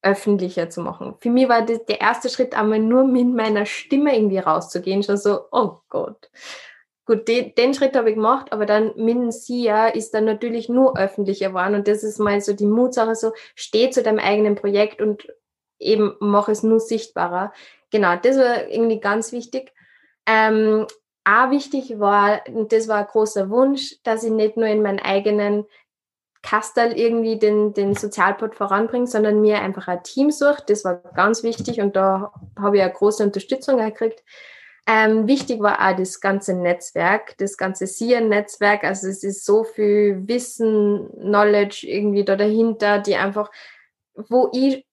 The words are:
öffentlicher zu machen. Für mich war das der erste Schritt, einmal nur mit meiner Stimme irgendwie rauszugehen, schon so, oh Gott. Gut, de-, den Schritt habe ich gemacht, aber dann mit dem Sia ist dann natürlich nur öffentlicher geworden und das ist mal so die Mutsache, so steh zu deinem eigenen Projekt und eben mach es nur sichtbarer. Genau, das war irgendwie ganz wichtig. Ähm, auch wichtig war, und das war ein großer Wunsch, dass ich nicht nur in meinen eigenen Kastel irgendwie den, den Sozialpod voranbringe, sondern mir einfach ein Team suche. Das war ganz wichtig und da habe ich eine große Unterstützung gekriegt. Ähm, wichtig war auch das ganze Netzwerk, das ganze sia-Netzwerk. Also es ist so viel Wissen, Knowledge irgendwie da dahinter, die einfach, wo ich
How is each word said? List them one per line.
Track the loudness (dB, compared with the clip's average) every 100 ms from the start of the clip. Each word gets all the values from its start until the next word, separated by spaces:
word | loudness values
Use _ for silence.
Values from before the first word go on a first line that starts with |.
öffentlicher | 0 0 0 -2 -2 -6 -6
zu | -8
machen. | -10 -10 -14 -6
Für | 0
mich | 2 4
war | 2
das | 2 -4
der | -4 0
erste | 0 0 -4
Schritt, | -2 -2 0
einmal | 0 2
nur | 2 4
mit | 4 4 2
meiner | 0 0 0 -2
Stimme | -8 -2 0 2 2
irgendwie | 2 2
rauszugehen, | 0 0 -2 -8 -4 -2
schon | 0 0
so, | 0 -2 -2
oh | -2 -2 -6 _
Gott. | -8 -8 -12 _ _ -20 -20 -20 -20 _ _
Gut, | -2 -2 0
de-, | -2 -2
den | 0 0
Schritt | 2 0
habe | 2 0
ich |
gemacht, | 2 0 0 -2
aber | -6
dann | 0 2 0 -2
mit | -2
dem | 0 -2
Sia | -6 -8 -2 0 2 2
ist | 0 -4
dann | -2
natürlich | 0 -2 -4 -6 -2
nur | 4 4 2
öffentlicher | -4 -2 -4 -2 -4
geworden | -2 -2
und | 0 0
das | -2
ist | -2 -2
mal | 0 0
so | -2
die | -2
Mutsache, | 2 2 2 0 -2
so | 0 -4 -6 -20
steh | -18 -4 0 2
zu | 2
deinem | 0 0
eigenen | 0 2 0
Projekt | 0 0 0 0 -2
und | -4 -4 -12 -20 _ _ _ _
eben | 0 2 2 0
mach | 2 2 2
es | 0
nur | 2 2
sichtbarer. | 2 -6 -6 -4 -4 -4 -6 -12 -20 _ _
Genau, | 0 2 2
das | 2 4
war | 2 0 -4
irgendwie | -2 0 0
ganz | -2 -4 -4
wichtig. | -10 -8 -10 -10 _ _ _ _ _
Ähm, | 0 4 4 4 4 2 -2 -12 _ _ 2
auch | 4 4
wichtig | 0 -2 -6 -6 -2
war, | 2 4 4 2 -2
und | -6 0
das | 0 2
war | -2
ein | 0
großer | 0 0 -2 -2
Wunsch, | 2 2 0 -6 -8
dass | -4 -2
ich | 0
nicht | 0 0 0
nur | 0
in | 2
meinen | 0 -2
eigenen | -2 0 0 0 0 -2 -4 _ _ _ _ _ _ _
Kastel | -2 -2 -2 0 0 2
irgendwie | 0 0 -2 0
den, | 2 2 0
den | 0 -2
Sozialpod | -2 -4 0 0 0 -8
voranbringe, | -6 -2 0 0 -2 -2
sondern | 0 2 4
mir | 4 2
einfach | -2 -8 -6
ein | -8
Team | -6 0 0
suche. | 2 0 0 0
Das | -2 0
war | -6 -6
ganz | 0 0 2
wichtig | -4 -6 -8 -2
und | -2 0
da | 0 0 -4 -14 -20 -4
habe | 0 2
ich |
eine | 2
große | 2 0 2
Unterstützung | -2 -2 -6 -6 0 0
gekriegt. | 0 -2 -6 -6 _ -20 -20 -20 -20 _ 0
Ähm, | 2 4 2 2
wichtig | 0 0 -2
war | 0 2 0
auch |
das | 0 -4 -4
ganze | -2 -2 -2
Netzwerk, | -2 0 -2 -4 -2 0 0 -2 -8
das | -8 -4
ganze | -6 -6 -8
sia-Netzwerk. | -6 0 2 2 0 -2 -2 0 2
Also | -2 -4 -6
es | -6
ist | -8 -8
so | 0 2
viel | 0 -2 2 4 2 0 -4
Wissen, | -4 -4 -2 0 2 2 0 -6 -10
Knowledge | -2 2 4 2 0 -4 -8
irgendwie | -4 0 0
da | 0 0
dahinter, | 2 2 0 0 0 0
die | 0 -2
einfach, | -2 -4 -8 -12 -20 -20 _ _ _
wo | -20 -2 0 2
ich | 2 0 0 _